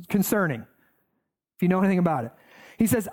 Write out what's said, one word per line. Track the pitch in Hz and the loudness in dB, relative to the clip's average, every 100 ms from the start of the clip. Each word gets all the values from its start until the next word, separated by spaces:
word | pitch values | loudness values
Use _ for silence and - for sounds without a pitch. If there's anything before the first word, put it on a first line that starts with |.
| 175 | -4
concerning, | 208 185 214 175 117 | -2 0 0 0 -4
if | - _ _ _ _ _ _ _ _ _ | -10 _ _ _ _ _ _ _ _ _
you | 180 | 0
know | 185 | 2
anything | 196 185 | 2 2
about | 175 143 117 | 0 -2 -6
it. | - _ - - - | -12 _ -20 -20 -2
He | 220 | 0
says, | 233 190 | 0 0